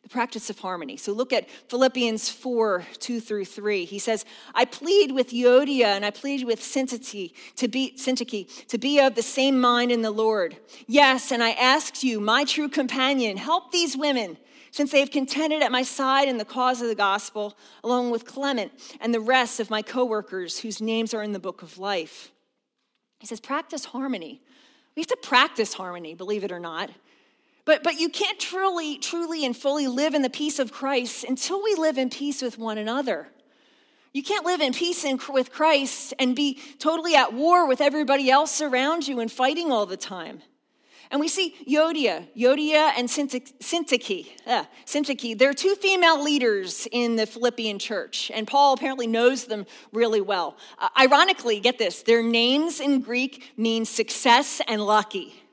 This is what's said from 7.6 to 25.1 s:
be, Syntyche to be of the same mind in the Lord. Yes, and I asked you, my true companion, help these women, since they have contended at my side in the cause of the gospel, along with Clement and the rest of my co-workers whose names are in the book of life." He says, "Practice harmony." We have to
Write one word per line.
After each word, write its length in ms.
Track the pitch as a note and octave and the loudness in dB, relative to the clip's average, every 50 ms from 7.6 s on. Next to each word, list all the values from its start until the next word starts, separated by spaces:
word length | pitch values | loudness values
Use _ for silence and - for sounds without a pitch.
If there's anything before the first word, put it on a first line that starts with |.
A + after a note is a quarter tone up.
| B3+ | -4
be, 280 | A3+ G#3 C4 C4+ B3 - | -2 0 -2 -4 -4 -6
Syntyche 680 | - - B3+ C4 B3 A#3+ - - G#3 F3+ - - - - - | -6 -4 -2 -2 -2 -4 -6 -6 -8 -8 -10 -18 -20 -10 -8
to 100 | - A3 | -6 -4
be 220 | A#3+ C#4 C#4+ C#4+ | -2 4 6 6
of 160 | C4+ C4+ A3 | 6 6 4
the 60 | A3+ | 0
same 380 | A3 - - C4+ C4 C#4 C4+ B3+ | -2 0 0 2 2 2 4 4
mind 300 | B3 B3 A#3+ A#3+ A#3+ A#3+ | 4 4 4 4 2 2
in 120 | A#3+ A#3 | 0 0
the 100 | A3+ A3 | 0 -2
Lord. 460 | G#3 A3 A3 A3 A3 G#3 F3+ D#3+ D#3 - - _ - - - | -2 0 0 2 2 0 -2 -4 -6 -12 -20 _ -20 -20 -8
Yes, 460 | - A3+ C#4+ C#4+ C4+ C4 B3 - - | 2 6 6 6 6 6 2 0 -2
and 100 | C4 A#3 | 0 2
I 100 | A#3 A3+ | 2 0
asked 520 | - - B3 B3+ C4+ D#4 D4 - - - - | 2 2 4 4 4 4 2 -4 -6 -4 -2
you, 160 | B3+ A3+ G#3+ | -2 -2 0
my 240 | G#3 G#3+ A3+ C4 D4 | 0 2 2 2 2
true 240 | C4 - D4+ D4+ C#4+ | 0 -2 -2 -2 -2
companion, 680 | D4 D4+ C4+ A#3+ A#3 C4+ C4 C4+ C#4+ C4 A#3+ G#3+ F#3+ | -2 -2 -2 -2 0 0 0 2 2 2 0 -2 -2
help 360 | F#3+ F#3+ C4 D#4+ F#4+ F#4 - | -6 -2 -2 -2 -2 -2 -2
these 240 | - F4 E4+ D4 B3+ | -2 -2 0 0 -2
women, 400 | C4 D4+ D4 C#4 B3 G#3+ F3 D#3 - _ _ _ - - _ | -2 0 0 0 0 -2 -4 -8 -16 _ _ _ -20 -20 _
since 220 | - - D4 C4+ | -2 -2 -2 2
they 80 | D4+ C#4 | 4 2
have 100 | C#4 C#4 | 2 2
contended 520 | - D4 C4 C4 - C#4 D#4 D#4 D4+ D#4 | 0 -4 -2 -2 -2 -2 0 0 2 2
at 100 | C#4+ A3+ | 2 2
my 100 | B3 B3 | 2 0
side 460 | C4 - - - C4+ C4 C4+ C#4 C#4+ C#4 | 0 -2 -2 -2 0 2 4 2 2 2
in 80 | B3+ | 0
the 80 | A3+ G#3 | -4 -6
cause 380 | - - C4 B3+ B3+ B3+ A#3 | -6 -4 0 0 0 0 0
of 60 | A#3+ A#3 | -4 -4
the 60 | G#3+ | -2
gospel, 640 | G3 G#3 G3 G3 G#3 - - _ G#3+ G#3 G#3 - _ - - - - | 0 0 0 0 0 -4 -8 _ -8 -10 -10 -10 _ -20 -20 -20 -10
along 280 | - A3+ B3 B3 B3 A#3+ | -4 -2 0 0 0 -2
with 160 | A#3 A3+ A#3 | -4 -4 -6
Clement 440 | - - C4 C#4 C#4 C4+ A#3 G3 - - - - - - - | -10 -10 -6 -4 -2 -2 -2 -4 -6 -10 -20 -20 -20 -16 -6
and 120 | - A3+ | -2 -2
the 80 | A#3 A3+ | -2 0
rest 380 | G#3+ A3+ C4 C4 B3 A3+ - - | 2 2 2 2 2 0 -2 -4
of 120 | A3 - | -4 -4
my 120 | G#3+ G#3+ | -4 -6
co-workers 760 | G#3+ - - C4 B3 A#3 A3 G#3+ G3 F#3 F#3 F#3+ F3+ E3 - - | -6 -4 -2 -2 0 0 -2 -4 -6 -6 -8 -8 -8 -8 -8 -10
whose 200 | - A3 G3 - | -8 -10 -8 -6
names 340 | G#3+ A3 A3+ A3+ A3+ A3 A#3 | -4 -2 -2 -2 -2 -2 -4
are 80 | A3 | -6
in 100 | G#3 G#3 | -6 -6
the 80 | G3+ F#3+ | -8 -6
book 220 | F3 F#3 E3+ - | -8 -10 -12 -12
of 160 | F3 D#3 D#3 F#3 | -20 -20 -16 -10
life." 520 | F#3+ G3+ G3+ F3+ D#3+ D3 - - - - _ _ _ _ _ _ _ _ _ _ _ _ _ _ _ _ _ _ | -6 -4 -4 -4 -4 -6 -14 -20 -20 -20 _ _ _ _ _ _ _ _ _ _ _ _ _ _ _ _ _ _
He 80 | - | -14
says, 140 | G#3 A#3 G#3 | -12 -12 -12
"Practice 460 | - - C4+ D4+ D#4+ _ E4 C#4+ - | -8 -6 -6 -6 -6 _ -10 -10 -10
harmony." 540 | - - B3 C4+ C4+ B3 F#3+ E3 C#3+ - _ _ _ _ _ _ _ _ _ _ _ _ | -10 -8 -8 -6 -6 -6 -6 -8 -14 -18 _ _ _ _ _ _ _ _ _ _ _ _
We 60 | D4+ | -10
have 80 | E4 | -4
to 100 | - | -4